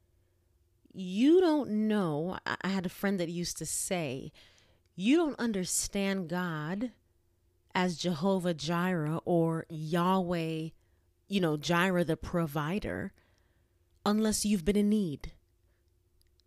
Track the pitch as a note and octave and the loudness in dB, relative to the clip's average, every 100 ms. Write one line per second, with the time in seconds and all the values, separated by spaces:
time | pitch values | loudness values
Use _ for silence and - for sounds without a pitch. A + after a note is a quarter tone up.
0 | _ _ _ _ _ _ _ _ _ - | _ _ _ _ _ _ _ _ _ -12
1 | F#3 G3 C#4 F4+ F4 D4+ A#3 G#3+ G#3+ G#3+ | -6 2 6 6 6 2 0 0 2 2
2 | F3 D3 F3 - - - F3+ G3 F3+ - | 2 0 -4 -6 -6 -4 -2 -2 -4 -4
3 | G3 G3 E3 F3 E3 - D#3+ - - F3+ | -2 -2 -2 -4 -6 -6 -6 -6 -4 -4
4 | D3 C3+ D3+ - - _ _ _ _ - | -4 -6 -10 -16 -20 _ _ _ _ -2
5 | G3+ E4 D#4 - A#3+ G3 F3 - - G3+ | 4 4 4 0 -2 -2 -2 -2 -2 -2
6 | G3 G3 D#3+ F3+ F3+ D#3 D3+ G3 A#3+ - | 0 -2 -2 -4 -4 -4 -4 -4 -6 -8
7 | _ _ _ _ _ _ _ F#3 F3+ D#3 | _ _ _ _ _ _ _ -2 0 0
8 | F3 D3+ G3 F#3+ F3 D#3 D3 E3+ F#3 F3 | -2 0 0 2 0 -2 -2 0 2 0
9 | D3+ D#3+ - E3+ E3 D#3+ - D#3+ D#3 F3 | 0 -2 2 2 2 0 -6 -10 -2 2
10 | F3+ F#3+ F3 F3 D#3+ D#3+ D#3+ - _ _ | 4 2 0 -2 -2 -4 -8 -12 _ _
11 | _ _ - G3 E3 D3+ D#3 E3+ F#3+ F3 | _ _ -4 0 2 0 2 2 4 2
12 | E3 D#3 - F3 D#3+ D3+ D3 G3+ G2 F2+ | 2 -2 -2 -2 0 -2 -2 -4 -4 -6
13 | G3 - _ _ _ _ _ _ _ _ | -8 -12 _ _ _ _ _ _ _ _
14 | G3+ G#3+ A3 G#3 G#3 G#3 D#3 G#3 G#3 G#3+ | -2 0 0 0 0 0 2 2 2 2
15 | F3+ C3+ - - _ _ _ _ _ _ | 0 -4 -10 -16 _ _ _ _ _ _
16 | _ _ _ _ | _ _ _ _